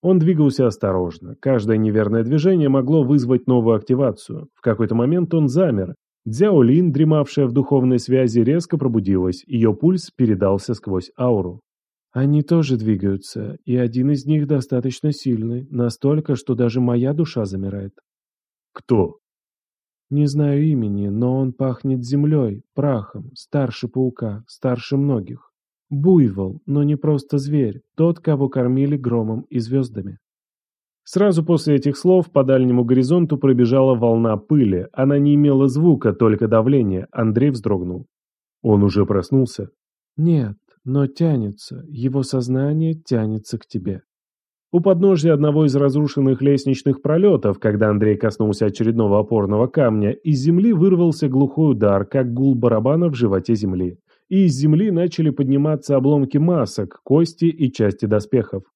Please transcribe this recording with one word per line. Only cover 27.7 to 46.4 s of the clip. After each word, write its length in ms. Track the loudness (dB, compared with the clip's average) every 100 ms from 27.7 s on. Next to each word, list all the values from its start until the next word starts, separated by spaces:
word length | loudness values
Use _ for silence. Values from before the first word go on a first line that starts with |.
| -6 _ 0
тот, 240 | 0 0
кого 300 | -2 -2 -2
кормили 480 | -2 -2 0 0 -2
громом 440 | -2 -2 -2 -6 -6
и 100 | -6
звёздами». 580 | -2 -2 -4 -8 -12 -14 _ _ _ _ _ _ _ _ _
Сразу 380 | 0 2 2 2
после 300 | 0 2 0
этих 220 | 0 -2
слов 340 | 2 2 2
по 120 | 0
дальнему 400 | 2 2 4 2
горизонту 540 | 2 2 2 2 0 0
пробежала 560 | 2 4 4 4 2
волна 440 | 2 2 2 0 -2
пыли. 500 | 0 2 2 0 -4
Она 280 | -2 0 2
не 160 | 4 4
имела 320 | 4 4 2
звука, 460 | 2 2 4 2
только 340 | 2 2 2 2
давление. 600 | 2 2 2 0 -4 -6
Андрей 400 | -4 -2 0 0
вздрогнул. 560 | -2 -4 -4 -4 -10 -12 _ _ _ _ _
«Он 200 | 2 4
уже 220 | 4 2 0
проснулся?» 640 | 0 0 0 -2 -4 -14 _ _ _ _ -4
«Нет, 380 | 0 0 -2 -8 _ _
но 220 | -4 -2 -2
тянется. 800 | 0 0 0 -2 -8 -16 -18 -16
Его 360 | -6 -4 -2
сознание 720 | -4 -4 -2 -2 -2 -2 -2 -4
тянется 640 | -4 -2 -2 -6 -8 -12
к 80 | -10
тебе». 340 | -10 -8 -10 _ _ _ _ _ _ _
У 80 | -2
подножья 540 | 2 2 4 2 2
одного 320 | 2 2 2 2
из 100 | 2
разрушенных 640 | 0 0 -2 0 0 2